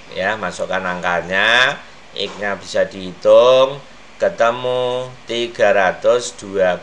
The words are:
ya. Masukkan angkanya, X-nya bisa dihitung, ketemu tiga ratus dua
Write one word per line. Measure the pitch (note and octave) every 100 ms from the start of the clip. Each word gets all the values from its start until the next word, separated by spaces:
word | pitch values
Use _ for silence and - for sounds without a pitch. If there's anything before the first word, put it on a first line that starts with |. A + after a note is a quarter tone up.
| -
ya. | - F#2+ G#2+
Masukkan | F#2 F2 F2+ F#2
angkanya, | F#2 F2+ F2 F2 E2 F#2+ G#2+ A#2+ B2+ C#3+ - - -
X-nya | - G2+ F#2+ G2+ F#2+
bisa | F#2+ G#2
dihitung, | F#2 G2 F#2 F2 G#2+ A2 B2 C3 C3+ C#3+ - - - -
ketemu | G2 - A#2 B2 B2+ B2+ B2 B2+ B2+ B2+ -
tiga | A#2 A#2 - G#2
ratus | G2 F2+ E2+ A2+ A#2+ A#2+ -
dua | G2+ G2 F#2 F2+